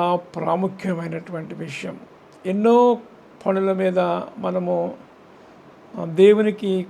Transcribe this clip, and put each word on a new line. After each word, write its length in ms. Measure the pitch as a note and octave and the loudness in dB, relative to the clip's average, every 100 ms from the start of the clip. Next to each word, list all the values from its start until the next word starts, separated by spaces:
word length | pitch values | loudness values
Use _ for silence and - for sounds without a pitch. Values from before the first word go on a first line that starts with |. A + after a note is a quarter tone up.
| F3 F3 F3 E3+ | 2 0 -4 -6
ప్రాముఖ్యమైనటువంటి 1200 | D#3+ F3 F#3+ F#3+ F#3+ E3+ E3 D#3+ E3 E3 D#3+ D#3+ | -2 0 -2 -4 -6 -6 -6 -10 -10 -12 -10 -12
విషయం. 420 | D#3+ - F3+ C#3 - - - - F#3 | -10 -10 -10 -12 -18 -20 -20 -10 -4
ఎన్నో 320 | G3+ A3+ A#3+ B3 A#3 - - - - G3 | 0 4 6 6 2 -4 -20 -20 -8 -2
పనుల 280 | F#3+ F#3+ | 0 0
మీద 260 | F#3+ F#3 F3+ F3+ F3 - A3 F#3 | 0 0 0 0 -2 -6 -8 -4
మనము 320 | F3+ F3+ F3 E3+ - - - - - - - - - - G#3+ E3+ E3 | -4 -2 -2 -4 -8 -20 -20 -20 -20 -20 -20 -20 -20 -16 -10 -4 6
దేవునికి 640 | G3 G#3+ G#3+ G#3 G3+ F#3 | 6 6 2 -2 -4 -4